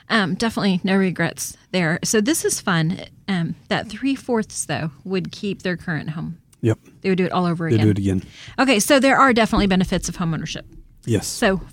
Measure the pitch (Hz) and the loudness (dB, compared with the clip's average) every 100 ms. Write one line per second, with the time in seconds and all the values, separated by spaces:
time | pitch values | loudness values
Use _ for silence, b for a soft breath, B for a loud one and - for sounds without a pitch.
0 | - 220 190 190 233 220 202 180 185 196 | -2 0 0 -2 -2 0 0 0 0 2
1 | 190 165 170 - - - _ 185 165 175 | 2 0 -4 -4 -12 -12 _ -2 0 -2
2 | 175 220 208 330 415 - - 170 160 185 | 0 2 2 0 0 -2 0 0 0 -2
3 | - - - 185 165 - - 180 220 214 | -10 -14 -4 -4 -2 -6 -4 -4 -4 -6
4 | 269 269 - 226 214 - - 143 160 - | -4 -4 -2 -2 -2 -8 -6 -4 -4 -8
5 | 190 190 156 - 208 175 185 175 - 151 | -6 -4 -4 -6 -6 -4 -4 -6 -4 -6
6 | - 156 160 165 _ _ 117 110 - - | -6 -8 -10 -12 _ _ -2 -2 -6 -6
7 | 196 185 180 185 175 170 165 113 107 101 | -2 0 0 0 0 -2 0 4 4 4
8 | 98 92 - B B - 262 214 - 277 | 2 -2 -4 B B 0 2 2 4 4
9 | 262 262 262 240 214 202 202 185 180 180 | 6 6 6 6 4 2 4 4 2 -2
10 | - 170 170 156 156 - - - - - | -4 -6 -4 -4 -6 -12 -14 -20 -20 -16
11 | - 104 - - 220 190 - | -2 -2 -2 0 0 0 -4